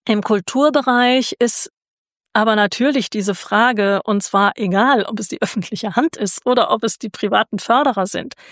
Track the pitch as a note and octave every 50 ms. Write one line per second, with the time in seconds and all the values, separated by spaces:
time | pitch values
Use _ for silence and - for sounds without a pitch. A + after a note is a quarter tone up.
0 | - - G#3+ G#3 - - G#3+ G3 - - - C4 D4 D4+ C#4+ C#4+ B3 C4 A#3+ B3
1 | B3 B3 B3+ C4 A#3 - - - A#3+ A#3 - - - - _ _ _ _ _ _
2 | _ _ _ _ _ _ - G#3+ A3 A3+ G#3+ G#3+ G#3 G3 - - B3 D4 C#4 B3+
3 | - - - G#3+ F#3 G3+ F#3 - - - - G#3+ A#3 B3+ A#3+ G#3 G3 G3 G3+ F#3+
4 | - - G3+ G3+ - - - G3 G3+ G3 - - G#3 F3+ F#3+ G3 A#3+ C#4 C#4 G#3+
5 | - - A3+ G#3+ G#3 - C4 - - - - G#3 - - G#3+ - A3 G3+ - A#3+
6 | D4+ E4 - - G#3 F#3+ - - - B3 B3 B3+ - - - A3 A3+ A3 - -
7 | A#3+ G3+ - - G#3+ G3 A3 G#3 A3 - G#3+ F#3 - - A#3 C4+ D4 C4+ A3 G3
8 | F#3 - - - - - - - - -